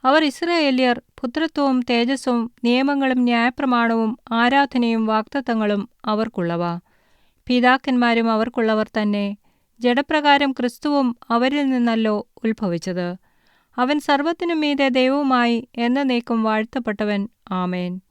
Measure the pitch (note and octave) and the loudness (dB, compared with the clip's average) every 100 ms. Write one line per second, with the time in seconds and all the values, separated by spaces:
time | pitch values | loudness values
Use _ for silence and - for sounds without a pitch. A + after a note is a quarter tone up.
0 | C4 D4+ D4+ - E4+ E4+ D4 B3+ B3+ A#3+ | 4 4 2 -2 -2 2 2 2 2 0
1 | _ - B3 D4+ D#4+ - C#4 B3+ B3 A#3+ | _ -10 -6 -2 -4 0 0 0 0 0
2 | A#3+ C4+ - A#3+ A#3 _ A#3 B3 C4+ C#4 | 0 -2 -2 -2 -4 _ 0 2 2 0
3 | C4+ B3+ A#3+ A#3 A#3 A#3+ C#4+ A#3+ A#3 A3+ | 0 2 2 2 0 0 -2 0 0 0
4 | A3+ B3 - A3+ A#3+ C#4 C#4 B3+ A#3 A3+ | -2 -4 -4 0 2 2 2 0 0 0
5 | A3 A3 G#3+ C#4+ B3 A3+ G#3 G#3 - _ | 0 -2 -2 -6 -4 -2 0 -2 -4 _
6 | - G#3+ A3 G#3 E3+ E3+ F3 E3+ _ _ | -4 -2 -2 -4 -4 -2 -4 -6 _ _
7 | _ _ _ _ - B3 B3 C4 - B3 | _ _ _ _ -2 2 4 2 0 0
8 | A#3+ A#3 A3+ A3 A#3 A#3+ A3 A3 G#3+ A3 | 2 2 2 0 -2 0 0 0 -2 -2
9 | G#3+ G3+ G3+ G#3 _ _ _ _ A#3+ A#3+ | -2 -2 -4 -6 _ _ _ _ 0 0
10 | C#4+ D#4 D4 C#4+ C#4+ C4 B3 - D4+ C#4+ | 0 0 4 4 2 -2 -4 -4 -2 0
11 | B3+ A#3 - A#3 B3+ C#4+ C#4 B3+ A#3+ A3 | 0 -4 -2 0 0 0 0 0 0 0
12 | A3 G#3 - - A3+ A3 G3+ E3+ F#3+ F3+ | 0 -2 -6 -6 -4 -2 -4 -4 -4 -6
13 | F3 F3+ _ _ _ _ _ - B3+ D4 | -6 -8 _ _ _ _ _ -4 -2 -2
14 | - C#4 D4 E4+ F4 E4 D4+ C#4+ C#4 B3+ | 0 0 0 -4 -4 -2 -2 0 0 2
15 | B3+ C#4 C#4 B3+ A#3+ A#3 - - A#3 C4 | 2 2 2 2 2 0 -4 -4 0 0
16 | C#4 A#3+ A#3 A#3 A3 G#3+ A3 C4+ A#3+ G3+ | 0 -2 -2 -2 0 -2 -2 -6 -6 -4
17 | G#3+ G3+ G3+ _ - F#3 F3+ F3+ F3+ F3+ | -2 -2 -4 _ -8 -4 -2 -4 -6 -8
18 | _ | _